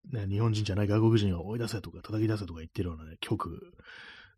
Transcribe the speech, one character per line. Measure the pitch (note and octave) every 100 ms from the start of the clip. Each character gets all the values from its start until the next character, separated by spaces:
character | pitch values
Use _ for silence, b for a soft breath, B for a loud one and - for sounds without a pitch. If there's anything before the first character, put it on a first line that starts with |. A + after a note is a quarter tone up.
| -
ね、 | A#2 G2
日 | G2+
本 | A2+
人 | G#2+
じ | G#2
ゃ | F#2+
な |
い | G2+
外 | G#2
国 | A2+ A2+
人 | G2+ E2+
を | F#2
追 | A#2+
い |
出 | A2+
せ | A2
と | -
か、 | F#2+
叩 | - G#2+
き | A2
出 | G#2+
せ | F2
と |
か | E2
言 | D#2+
っ |
て | -
る | F2+
よ |
う | D#2
な |
ね、 | D#2 E2
局 | - G#2 F2 - - - B B B B B